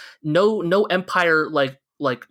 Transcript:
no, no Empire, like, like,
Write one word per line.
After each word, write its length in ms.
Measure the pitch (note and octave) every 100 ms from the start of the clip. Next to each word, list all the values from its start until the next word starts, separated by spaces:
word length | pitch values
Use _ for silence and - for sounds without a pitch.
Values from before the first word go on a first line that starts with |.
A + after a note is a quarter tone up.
| - -
no, 380 | D#3 D#3+ G#3 A3
no 220 | E3+ F#3+
Empire, 640 | G#3+ F#3 F#3 F#3 E3+ D#3 C#3
like, 280 | D3+ C3+ C3+ _ -
like, 280 | C#3 B2 -